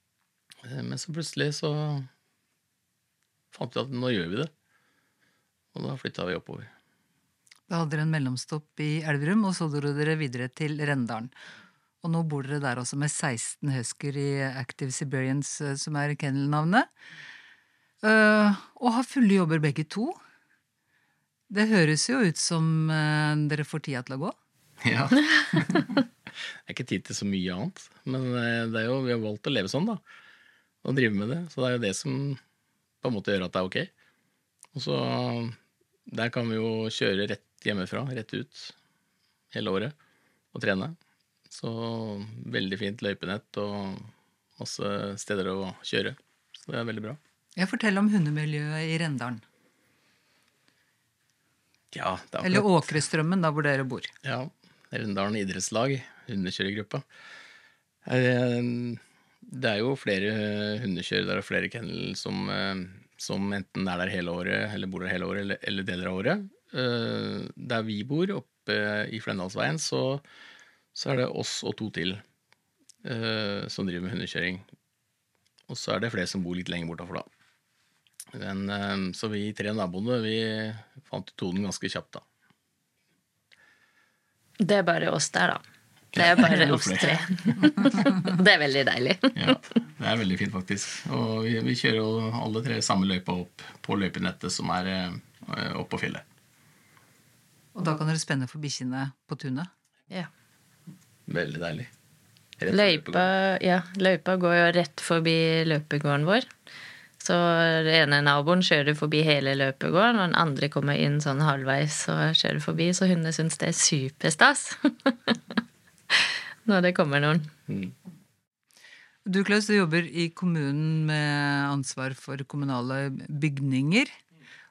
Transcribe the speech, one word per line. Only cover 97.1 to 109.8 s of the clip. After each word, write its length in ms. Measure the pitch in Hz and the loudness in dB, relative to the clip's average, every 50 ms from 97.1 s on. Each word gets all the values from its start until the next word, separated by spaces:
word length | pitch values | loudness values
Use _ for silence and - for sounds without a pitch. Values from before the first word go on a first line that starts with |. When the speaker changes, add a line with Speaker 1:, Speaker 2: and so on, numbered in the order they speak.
| _ _ _ _ _ _ _ _ _ _ _ _ - | _ _ _ _ _ _ _ _ _ _ _ _ -8
Speaker 2:
Og 60 | 214 165 | -2 0
da 120 | 160 156 | 0 0
kan 80 | 156 156 | 2 0
dere 160 | 156 160 160 | 0 0 0
spenne 240 | - - 151 135 127 | 0 -2 -2 -2 -2
for 160 | 123 - 156 | -4 -6 -8
bikkjene 460 | 147 143 - - 131 127 127 135 135 139 - _ _ | -8 -6 -6 -4 -4 -4 -4 -4 -4 -6 -8 _ _
på 140 | - 151 | -12 -10
tunet? 320 | - - 135 127 139 175 180 _ _ _ _ _ _ _ - | -8 -6 -6 -4 -6 -6 -8 _ _ _ _ _ _ _ -12
Speaker 3:
Ja. 180 | - 185 165 - _ _ _ _ _ _ _ _ _ _ - - - - _ _ _ _ - | -10 -10 -10 -10 _ _ _ _ _ _ _ _ _ _ -20 -20 -20 -20 _ _ _ _ -10
Speaker 1:
Veldig 340 | - 78 85 87 76 78 80 | -6 -2 -2 -2 -2 -4 -6
deilig. 260 | 85 85 82 - 123 - - _ _ _ _ _ _ _ _ _ _ - - - | -6 -6 -6 -6 -8 -12 -16 _ _ _ _ _ _ _ _ _ _ -18 -10 -4
Rett 160 | - - - | -2 2 4
Speaker 3:
Løypa, 320 | 196 208 196 165 151 151 - | 4 4 4 4 2 0 -2
Speaker 1:
løpegård. 540 | 165 175 185 185 190 190 190 190 185 - - | 0 2 2 4 2 2 2 2 0 2 2
Speaker 3:
ja, 140 | 185 180 185 170 175 185 | 2 2 2 0 -4 -2
løypa 400 | 196 185 190 185 - - 180 190 | 2 4 4 4 4 2 0 0
går 160 | 185 175 170 175 | 2 4 4 6
jo 120 | 175 170 170 170 | 6 6 6 6
rett 280 | 175 170 151 - - | 4 2 0 -4 -8
forbi 360 | - - 170 165 165 165 165 165 165 160 160 165 160 | -2 0 2 2 4 4 4 4 4 4 4 4 4
løpegården 640 | 160 156 151 151 - 147 147 147 147 143 143 151 170 | 2 2 0 0 0 -2 0 2 2 2 2 4 4
vår. 160 | 202 247 254 - - _ - - - - - - - - - - _ | 2 2 0 -2 -12 _ -20 -20 -20 -18 -18 -18 -20 -20 -20 -20 _
Så 180 | - - - 175 175 175 170 170 165 165 165 160 160 | -8 -2 0 2 4 4 4 6 6 4 4 4 4
den 100 | 160 160 160 165 156 | 4 6 6 6 6
ene 160 | 143 143 143 | 8 6 6
naboen 400 | 147 147 143 147 143 160 180 180 | 6 6 4 4 4 4 4 4
kjører 320 | 180 - 165 151 139 147 151 | 6 4 4 4 4 4 2
forbi 300 | 147 156 151 156 151 160 | 2 2 2 4 4 6
hele 320 | 156 147 139 135 135 139 | 6 6 4 4 2 2
løpegården, 640 | 139 139 135 135 - | 2 2 0 0 0